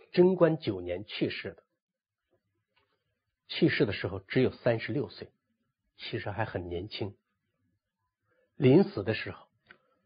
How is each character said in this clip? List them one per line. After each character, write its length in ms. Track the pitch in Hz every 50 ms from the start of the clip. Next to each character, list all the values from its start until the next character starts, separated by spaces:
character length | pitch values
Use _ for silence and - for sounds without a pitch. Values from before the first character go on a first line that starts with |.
| - _
贞 240 | - 180 180 180 190
观 200 | 175 170 160 160
九 240 | 156 - 120 101 92
年 240 | 90 87 87 92 107
去 260 | - - - - 104
世 180 | - - - 101
的， 160 | 98 - _ _ _ _ _ _ _ _ _ _ _ _ _ _ _ _ _ _ _ _ _ _ _ _ _ _ _ _ _ _ _ _ _ _ _ _ _ -
去 200 | - - 180 147
世 160 | - - 151
的 80 | 107
时 140 | 98 - -
候 140 | 98 98 98
只 200 | - - - 131
有 120 | 127 104
三 260 | - - - 127 117 113
十 140 | - -
六 160 | 110 110 110 98
岁， 240 | - - 101 - _ _ _ _ _ _ _ _ _ _ _ _ _
其 240 | - - - - 107
实 100 | - 110
还 140 | 95 98 110
很 240 | - - 98 87 87
年 200 | 87 87 98 104
轻。 280 | - - 117 98 - _ _ _ _ _ _ _ _ _ _ _ _ _ _ _ _ _ _ _ _ _ _ _ _ _ _ _ _
临 300 | - 147 127 135 180 196
死 180 | 202 - -
的 120 | 95 110 107
时 180 | - - 101
候， 160 | 85 - - _ _ _ _ - - _ _ _ _ _ _